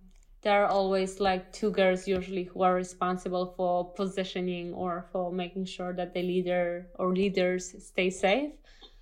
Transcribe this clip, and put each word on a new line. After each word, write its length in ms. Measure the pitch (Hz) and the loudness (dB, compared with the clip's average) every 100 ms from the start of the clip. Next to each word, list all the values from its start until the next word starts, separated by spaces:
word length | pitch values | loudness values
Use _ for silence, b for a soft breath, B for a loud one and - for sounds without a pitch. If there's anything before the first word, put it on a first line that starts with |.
| - - - - | -20 -20 -20 -4
there 220 | 208 202 | 2 4
are 40 | 202 | 4
always, 540 | 196 190 190 190 190 | 4 2 2 0 0
like, 320 | 196 185 - | 2 0 -4
two 180 | - 214 | -4 0
girls 340 | 190 190 185 196 | 4 4 4 0
usually 380 | 185 180 190 | -2 -2 -4
who 200 | 180 - | -4 2
are 100 | 185 | 4
responsible 800 | 180 185 - 180 185 185 180 185 - | 4 -2 -2 -2 -2 -2 -2 -2 0
for 380 | 180 180 175 | 0 2 0
positioning 800 | - 190 190 185 185 180 175 175 | -4 -4 -2 -4 -4 -2 -4 -6
or 340 | 185 180 175 185 | -6 -4 -4 -4
for 200 | 185 180 | -4 -2
making 340 | 185 175 190 185 | -4 -4 -6 -6
sure 280 | - 180 | -6 -6
that 200 | 180 180 | -4 -4
the 80 | 180 | -2
leader 680 | 180 180 180 180 175 175 180 - | 0 0 0 0 0 -4 -8 -4
or 180 | 185 | 0
leaders 600 | 185 202 190 180 180 - - - | 2 2 2 2 0 -6 -14 -8
stay 240 | - 185 | -2 -2
safe. 420 | 185 190 240 294 - b b b b | 2 2 2 0 -8 b b b b